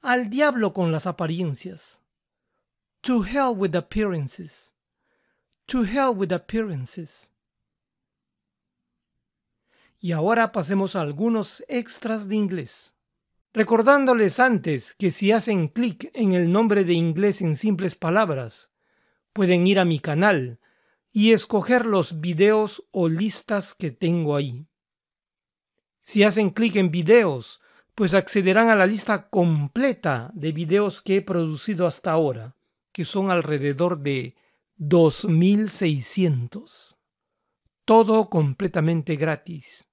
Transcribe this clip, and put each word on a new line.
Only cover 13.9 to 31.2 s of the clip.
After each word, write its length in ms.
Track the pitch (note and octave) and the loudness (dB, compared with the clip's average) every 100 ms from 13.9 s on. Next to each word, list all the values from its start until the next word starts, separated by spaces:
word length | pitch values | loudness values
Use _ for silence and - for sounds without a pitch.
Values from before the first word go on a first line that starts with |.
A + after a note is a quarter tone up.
| C#4+ C4 A#3+ G3+ - | 4 4 2 2 2
antes 560 | B3+ G#3+ E3+ C#3 - | 2 2 0 -4 -6
que 160 | - G3 | -4 -4
si 220 | - G3 | 0 2
hacen 360 | A3 A#3 G3 D#3 | 2 2 0 -2
clic 420 | - A#3+ - - | -2 -4 -4 -12
en 200 | C#4 G#3 | -2 2
el 180 | F3+ E3+ | 2 2
nombre 320 | F#3+ A3+ G#3 | 2 2 2
de 80 | F3+ | 2
Inglés 480 | E3+ E3 D#3+ G#3 G3 | 2 0 0 0 0
en 140 | F3 D3+ | -2 -2
Simples 400 | G#3+ F#3 F#3 - | -2 -2 -4 -4
Palabras, 720 | E3+ F#3 G#3 C3+ A#2 - - _ _ _ _ _ _ | -2 0 0 -2 -8 -14 -20 _ _ _ _ _ _
pueden 340 | - F#3 F3+ F3+ | -2 2 4 4
ir 140 | G3 | 4
a 40 | |
mi 140 | F3 D#3 | 2 0
canal 640 | D#3+ D3+ G3+ F3 B2 A#2 _ _ _ _ _ | -2 0 2 2 -4 -12 _ _ _ _ _
y 220 | G#3+ G#3+ | 2 4
escoger 520 | A3 - G#3+ F#3 B3 | 4 2 -2 2 0
los 360 | A#3 G3+ D#3+ D#3+ | 2 0 0 -4
videos 680 | E3+ E3 G3+ G#3+ G#3+ - - | -4 2 4 4 0 -6 -10
o 160 | G3 E3 | -2 -2
listas 680 | D#3+ G#3+ - - G#3 - | -2 -4 -6 -6 -6 -6
que 160 | - D#3+ | -8 -10
tengo 460 | B2 F3 E3+ D3+ C#3+ | -4 -2 0 0 -2
ahí. 320 | C#3+ B2 D#3 _ _ _ _ _ _ _ _ _ _ _ _ _ | -4 -8 -16 _ _ _ _ _ _ _ _ _ _ _ _ _
Si 220 | - G#3+ | -4 2
hacen 280 | G#3 G#3+ G3+ | 4 4 0
clic 260 | - A3+ G3 | 0 0 2
en 160 | F#3 | 0
videos, 680 | E3 E3 A#3 G3+ C3 A2 - _ _ _ - | 0 4 6 6 -2 -8 -18 _ _ _ -4
pues 180 | F#3+ | 2
accederán 540 | F#3+ F#3+ G#3 F#3 G3 A#3 | 2 2 0 2 4 4
a 80 | A3 | 4
la 100 | F#3 | 4
lista 420 | G#3+ - G#3 - | 2 -2 -4 -2
completa 1000 | G3+ F3 D#3 C#3+ A3+ C4+ A3+ E3+ B2+ B2 | 0 2 2 0 0 0 0 -2 -4 -6
de 200 | G#3+ D3+ | -8 -6
videos 500 | D3+ E3 G3 G#3 G3+ | -6 0 2 0 -4
que 140 | - | -2
he 60 | G3 | -2